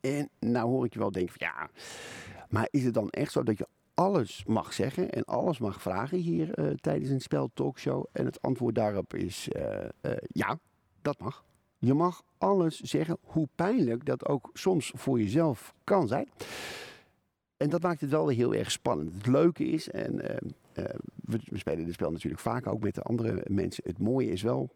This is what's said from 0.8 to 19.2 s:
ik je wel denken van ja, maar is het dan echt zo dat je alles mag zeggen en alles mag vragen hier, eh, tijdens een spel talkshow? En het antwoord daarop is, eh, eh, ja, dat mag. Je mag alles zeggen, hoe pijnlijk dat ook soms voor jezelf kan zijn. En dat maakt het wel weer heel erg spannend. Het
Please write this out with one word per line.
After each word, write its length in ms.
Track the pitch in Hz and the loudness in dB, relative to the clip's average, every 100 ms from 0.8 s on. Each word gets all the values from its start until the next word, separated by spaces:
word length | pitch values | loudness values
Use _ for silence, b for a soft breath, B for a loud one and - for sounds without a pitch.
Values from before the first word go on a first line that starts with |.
ik 80 | 123 | 0
je 60 | 110 | 0
wel 140 | 101 | -2
denken 220 | 95 90 - | 0 -2 -2
van 80 | 85 | -6
ja, 240 | 65 78 B B B B B B B B | -6 -10 B B B B B B B B
maar 200 | 104 117 | -2 2
is 140 | 143 | 2
het 100 | 127 | 2
dan 160 | 117 104 | 2 0
echt 220 | - 147 | -2 -2
zo 100 | - | 0
dat 160 | 123 107 | 0 0
je 100 | - _ _ | -2 _ _
alles 500 | - 185 196 104 - 101 | 2 2 4 0 -6 0
mag 260 | 110 - | 0 0
zeggen 380 | - 123 135 180 | -2 -2 0 -2
en 140 | - | -2
alles 340 | - 120 160 139 | -2 0 0 0
mag 240 | 110 98 | -2 -4
vragen 360 | - 92 131 180 | -4 -2 -2 -2
hier, 360 | 170 165 160 | 0 0 0
eh, 200 | - 147 | 0 0
tijdens 360 | 143 160 151 135 | 0 0 0 0
een 100 | 135 | -2
spel 300 | - 147 135 | 0 -2 -2
talkshow? 500 | - 143 135 - 135 - | 0 -2 -2 -2 -2 -4
En 120 | - | -2
het 180 | 131 - | -2 -2
antwoord 320 | - 127 120 | -2 0 0
daarop 400 | 113 107 101 - | 2 2 0 -4
is, 340 | - 90 - - | -4 -4 -4 -6
eh, 360 | - - 50 | -4 -4 -4
eh, 320 | 50 - - - - | -6 -6 -4 -4 -4
ja, 320 | - - 135 _ _ _ _ | -2 -2 -2 _ _ _ _
dat 180 | 147 143 | -4 -4
mag. 240 | 104 - _ _ _ _ | -6 -10 _ _ _ _
Je 160 | 117 | 4
mag 280 | 139 175 170 _ _ | 4 4 0 _ _
alles 420 | 190 196 165 156 | 2 4 4 0
zeggen, 380 | - 147 160 170 | -2 0 0 -4
hoe 260 | - - 156 | -2 0 0
pijnlijk 500 | _ 175 247 135 117 | _ 2 4 4 2
dat 220 | 143 127 - | 0 -2 0
ook 240 | 143 - | 0 -2
soms 400 | - - 185 - 123 | -4 2 2 0 -6
voor 240 | - 127 | 0 2
jezelf 540 | 104 123 165 123 - - | 4 4 4 2 -6 -16
kan 240 | - 202 135 | 2 2 4
zijn. 200 | 127 285 - B B B B B B B B _ _ _ _ | 0 -2 -8 B B B B B B B B _ _ _ _
En 140 | 147 | 0
dat 120 | 170 | 2
maakt 180 | 175 165 | 0 0
het 100 | 147 | 2
wel 160 | 151 156 | 2 4
weer 100 | 120 | 4
heel 180 | 120 | 4
erg 160 | 107 - | 2 0
spannend. 440 | - - 98 80 | -2 0 0 -2
Het 120 | 87 | -4